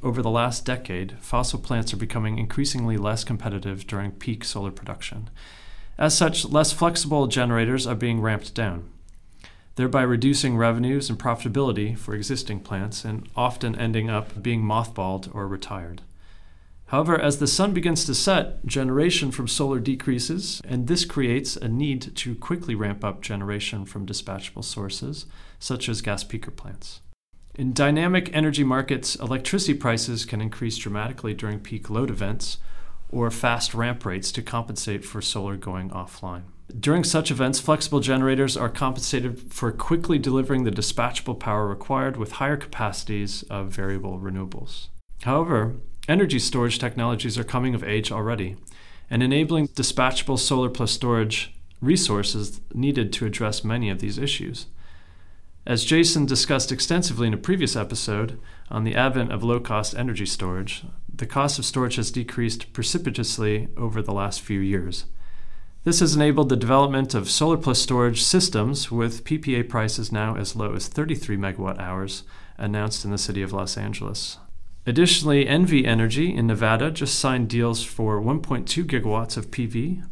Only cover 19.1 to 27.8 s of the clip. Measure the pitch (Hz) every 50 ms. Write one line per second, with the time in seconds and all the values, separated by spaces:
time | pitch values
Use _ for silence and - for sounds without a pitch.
19.1 | 170 - 156 131 - - 127 113 - - 143 135 139 127 110 139 131 131 - 139
20.1 | 127 117 120 - 160 190 196 - - - - - 127 123 120 127 175 170 - -
21.1 | - 147 131 120 120 131 127 - - - - 113 113 127 147 147 135 127 - -
22.1 | - - - 127 113 110 - - 175 175 175 - 117 104 107 101 101 101 - 101
23.1 | 95 95 - - 107 98 98 104 104 104 104 - - 101 98 - - 104 98 92
24.1 | 98 - - - 95 95 95 - - - 104 - - - 98 98 - - 127 135
25.1 | 147 - - - - - - - - - - - 135 123 - - 113 104 - 110
26.1 | 101 98 - - - 110 - - - - - 95 95 - - - - - - -
27.1 | - - _ _ - - - - - - 135 127 120 -